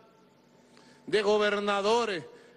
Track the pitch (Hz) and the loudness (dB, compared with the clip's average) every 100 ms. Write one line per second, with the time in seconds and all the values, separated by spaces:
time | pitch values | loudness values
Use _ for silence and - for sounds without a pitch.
0 | - _ _ _ _ _ _ - - - | -20 _ _ _ _ _ _ -20 -20 -20
1 | - 208 202 214 208 202 202 202 202 233 | -2 0 2 2 2 0 -2 0 0 0
2 | 226 175 135 - - | 0 -6 -10 -20 -20